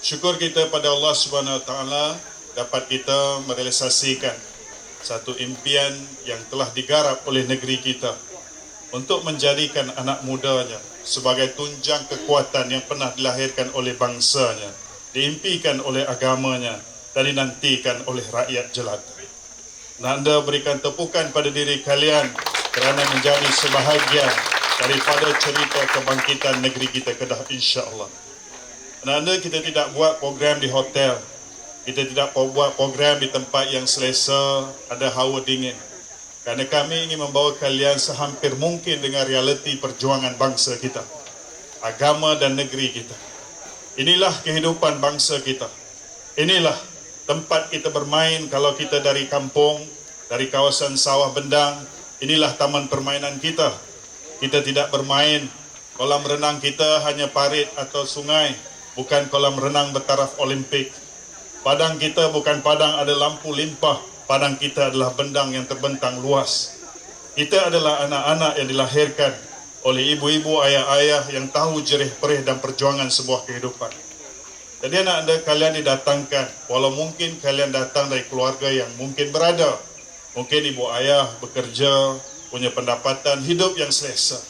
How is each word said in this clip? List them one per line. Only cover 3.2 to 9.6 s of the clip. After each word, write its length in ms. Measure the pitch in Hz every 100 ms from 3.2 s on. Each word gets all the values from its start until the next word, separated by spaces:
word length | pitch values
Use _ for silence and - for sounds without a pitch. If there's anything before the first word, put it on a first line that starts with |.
| 139 139 135
merealisasikan 880 | 123 127 123 131 123 131 131 131 110 - - - - - -
satu 320 | - 117 -
impian 640 | 123 123 127 143 139 139 139 139 131 120
yang 80 | 113 117
telah 240 | 131 123 127
digarap 480 | 127 147 147 131 -
oleh 160 | 131
negeri 400 | 123 131 127 131
kita 320 | 131 123 123 107 - 185 - - - - -
untuk 320 | 127 131 180 165
menjadikan 640 | 151 143 143